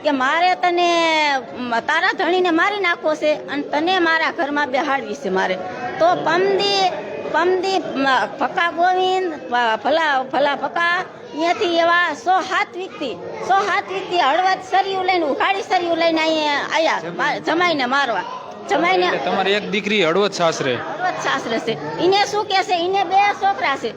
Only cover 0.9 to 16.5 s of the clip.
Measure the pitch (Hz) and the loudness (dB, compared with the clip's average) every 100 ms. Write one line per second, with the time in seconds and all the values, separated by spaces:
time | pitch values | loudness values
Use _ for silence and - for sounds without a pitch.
0.9 | 339 330 320 302 269 240 - 247 233 226 | 2 2 2 2 0 -4 -8 -4 -2 0
1.9 | 311 381 - 311 370 359 320 370 415 370 | 0 0 0 0 2 2 2 2 0 -2
2.9 | 339 311 311 302 294 - 277 285 285 330 | 0 -2 0 0 0 -4 -6 -2 -2 0
3.9 | 381 330 320 311 254 285 294 285 262 302 | 2 2 2 0 -2 -2 -2 -2 -2 0
4.9 | 269 220 208 196 185 190 185 - - - | -2 -2 -6 -2 0 0 -2 -6 -8 -8
5.9 | - 330 330 302 330 392 381 403 392 370 | 2 2 4 2 2 2 2 2 2 0
6.9 | 320 - - - 302 349 370 302 381 294 | -2 -8 -8 -4 0 2 2 0 -2 -2
7.9 | 240 269 254 196 - 254 339 339 320 349 | -2 2 2 0 -2 -4 0 0 2 2
8.9 | 370 370 370 370 294 - 240 233 220 220 | 2 2 0 -2 -6 -4 0 0 0 0
9.9 | 311 311 269 262 285 285 269 269 349 339 | 0 2 0 0 0 0 0 -4 -2 0
10.9 | 359 359 - - 285 339 349 381 330 339 | 0 -4 -12 -14 -4 0 0 2 2 4
11.9 | 349 349 294 - 370 370 370 403 349 370 | 4 2 -2 0 0 2 -2 -2 -6 -10
12.9 | - 285 170 - - - 392 370 370 - | -8 -8 -8 -10 -10 0 0 2 -2 -4
13.9 | 381 370 359 285 320 370 370 - 370 392 | -8 -4 0 2 2 2 0 0 0 0
14.9 | 381 370 370 311 - 339 392 - 370 349 | 0 0 0 0 0 2 2 2 0 2
15.9 | 330 339 320 320 320 302 | 2 2 2 2 2 2